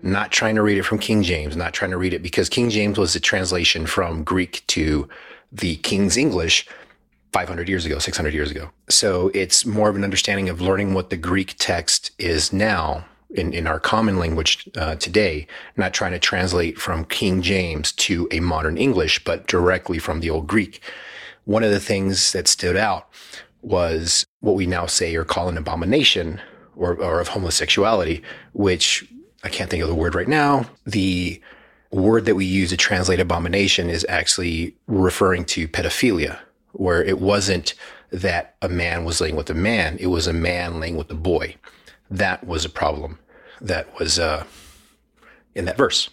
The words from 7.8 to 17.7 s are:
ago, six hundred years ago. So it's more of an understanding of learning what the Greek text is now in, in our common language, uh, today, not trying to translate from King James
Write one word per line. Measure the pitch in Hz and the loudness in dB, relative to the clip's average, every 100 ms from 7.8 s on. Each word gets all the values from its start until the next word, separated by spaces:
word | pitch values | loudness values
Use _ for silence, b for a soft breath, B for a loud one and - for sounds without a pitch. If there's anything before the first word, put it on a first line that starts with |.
ago, | 78 71 | -2 -2
six | - - | -4 -2
hundred | 78 | -2
years | 76 73 | -2 -4
ago. | 76 78 _ - | -6 -12 _ 0
So | - 107 90 95 | 2 4 2 2
it's | 98 92 - 123 | 0 2 2 2
more | 104 107 | 2 2
of | 98 | 2
an | |
understanding | 98 92 - 98 95 | 0 0 0 0 -2
of | 85 | 0
learning | 90 95 101 | 0 2 2
what | 95 90 | 0 -2
the | 87 | -4
Greek | 82 95 95 - | 0 0 -2 -2
text | - 87 85 - - - | 0 0 0 -2 -2 -6
is | 87 82 - | -2 0 0
now | 95 110 95 78 78 - _ _ | 2 2 2 0 -4 -10 _ _
in, | 78 82 | -4 -2
in | 85 82 | -2 -2
our | 80 | -2
common | - 110 110 95 | 0 2 2 2
language, | 85 80 78 - - - | 0 0 0 -2 -4 -6
uh, | 80 78 | -4 -4
today, | - 98 101 76 76 B B - | 0 2 2 -2 -8 B B -4
not | 92 | -2
trying | - 92 | -2 -2
to | 90 | 0
translate | - 92 92 90 85 - | 0 0 0 2 0 -4
from | - 82 | -4 -4
King | 82 - 104 92 | -4 -2 0 2
James | 90 98 87 | 2 0 0